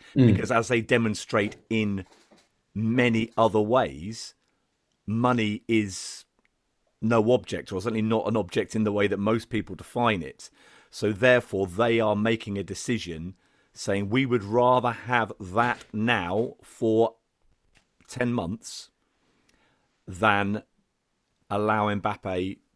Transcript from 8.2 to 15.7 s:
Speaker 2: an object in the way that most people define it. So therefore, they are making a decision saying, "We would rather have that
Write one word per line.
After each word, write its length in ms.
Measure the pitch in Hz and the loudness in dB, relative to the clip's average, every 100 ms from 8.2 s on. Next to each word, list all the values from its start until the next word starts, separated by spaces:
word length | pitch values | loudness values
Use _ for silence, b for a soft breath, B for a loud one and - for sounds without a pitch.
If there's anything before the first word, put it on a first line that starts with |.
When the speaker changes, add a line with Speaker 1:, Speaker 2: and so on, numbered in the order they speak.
| 107 | 0
Speaker 2:
an 80 | 110 | -2
object 400 | 90 117 101 110 | -2 -2 -2 -2
in 80 | |
the 80 | 107 | 0
way 160 | 101 101 | 2 0
that 100 | 101 | 0
most 320 | 101 117 - | 0 -2 -2
people 240 | 110 - | -6 -6
define 480 | 87 - 123 117 101 | -10 -10 -2 0 0
it. 280 | 71 - - b b b b | -4 -14 -20 b b b b
So 200 | - 104 | -6 -4
therefore, 540 | 101 127 123 - 98 95 | 2 4 4 2 -4 -4
they 320 | 90 117 117 | 0 0 2
are 160 | 107 | 2
making 420 | 104 110 113 - 98 | 0 0 -2 -4 -8
a 60 | |
decision 720 | 87 95 - 117 90 80 85 - _ _ _ | -8 -8 -6 -6 -6 -10 -12 -16 _ _ _
saying, 340 | - - 101 101 | -10 -4 -4 0
"We 160 | 123 | 0
would 200 | 135 120 | 0 -2
rather 480 | 101 117 123 127 117 | 0 2 4 4 2
have 400 | 110 120 123 107 - | -4 -2 -2 -2 -6
that 440 | 92 98 120 | -4 0 0